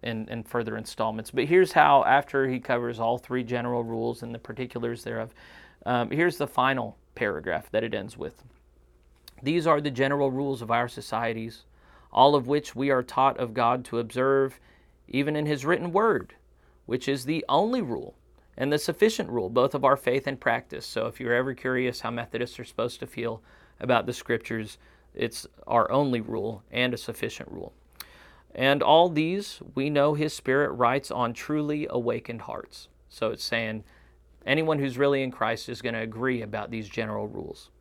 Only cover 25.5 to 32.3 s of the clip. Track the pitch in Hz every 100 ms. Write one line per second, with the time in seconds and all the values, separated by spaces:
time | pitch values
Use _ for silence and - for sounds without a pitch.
25.5 | _ - 120 - 131 143 123 110 113 101
26.5 | 110 - 120 127 120 - 113 - - -
27.5 | - 87 - _ _ - - - - _
28.5 | - 131 143 - 156 175 151 156 190 202
29.5 | - - - 139 147 143 147 151 - -
30.5 | 135 143 - 120 131 - - 120 117 -
31.5 | 151 147 147 151 123 120 120 -